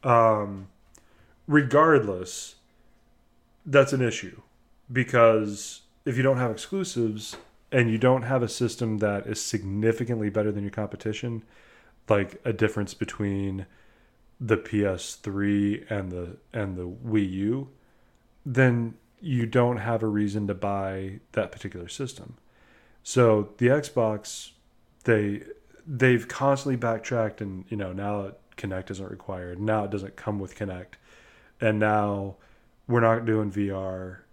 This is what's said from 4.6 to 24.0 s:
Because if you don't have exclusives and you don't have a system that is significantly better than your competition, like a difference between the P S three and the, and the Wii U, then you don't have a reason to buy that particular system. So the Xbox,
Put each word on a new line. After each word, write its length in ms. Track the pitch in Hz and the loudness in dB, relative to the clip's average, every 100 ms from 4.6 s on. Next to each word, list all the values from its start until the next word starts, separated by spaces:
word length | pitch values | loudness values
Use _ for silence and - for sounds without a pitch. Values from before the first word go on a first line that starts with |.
| _ _ _ | _ _ _
Because 920 | 127 120 123 117 110 107 104 - - _ _ | -2 2 6 8 6 0 -6 -12 -16 _ _
if 120 | - 127 | -4 2
you 60 | |
don't 140 | 131 127 | 2 2
have 140 | 123 | 0
exclusives 880 | 110 - 196 180 - 113 107 107 - - _ _ | -4 -6 -6 -4 -2 -2 -2 -10 -16 -20 _ _
and 180 | 131 117 | 2 2
you 60 | 110 | 4
don't 260 | 127 131 | 4 4
have 200 | 117 131 | 2 -2
a 60 | 117 | -2
system 500 | - 120 - 117 107 | -2 -2 -2 -4 0
that 280 | 107 101 104 | 0 -2 -4
is 140 | 107 | -8
significantly 920 | - 110 95 101 110 113 120 117 104 | -4 -4 -4 0 2 2 -2 -2 -2
better 220 | 104 107 | 0 -2
than 100 | 104 | -2
your 100 | 101 | -6
competition, 720 | 104 104 - 110 104 123 113 - _ _ _ _ _ - | -6 -8 -6 -8 -6 -6 -8 -12 _ _ _ _ _ 0
like 320 | 104 98 - | 2 2 -6
a 80 | 127 | -6
difference 400 | 98 107 107 101 | 0 0 0 -6
between 720 | - 107 - 101 98 98 95 98 _ _ _ _ _ _ _ | -6 -8 -4 -2 -2 -4 -6 -10 _ _ _ _ _ _ _
the 160 | 123 110 | 0 0
P 280 | - 104 | 2 0
S 300 | 101 90 - | 0 -2 -8
three 720 | - - 98 101 101 101 107 - | -10 -8 -2 0 2 0 -2 -6
and 220 | 104 95 | -6 -6
the, 280 | 90 87 87 _ | -8 -10 -14 _
and 240 | 120 98 92 | -6 -6 -6
the 120 | 90 | -10
Wii 420 | 104 123 110 98 | -10 0 0 0
U, 380 | 95 101 131 135 _ _ _ _ _ _ _ | -2 -2 -2 -6 _ _ _ _ _ _ _
then 500 | - 123 127 120 117 - _ _ | -4 4 4 4 -2 -8 _ _
you 260 | 180 123 113 | -4 -2 2
don't 320 | 123 120 120 | 2 2 0
have 240 | 107 117 | -2 -2
a 60 | 110 | 0
reason 400 | 104 104 104 101 | 0 0 -2 -4
to 60 | |
buy 640 | 95 101 101 98 95 95 104 _ | -2 -2 -2 -4 -6 -8 -12 _
that 200 | - 95 | -4 -4
particular 360 | - 101 92 87 | -6 -12 -12 -14
system. 480 | - 131 - 120 123 _ _ _ _ _ _ | -10 -10 -10 -18 -20 _ _ _ _ _ _
So 480 | - 131 117 107 104 - | -2 6 6 6 2 2
the 100 | 120 | 4
Xbox, 840 | 143 143 - | 4 0 -2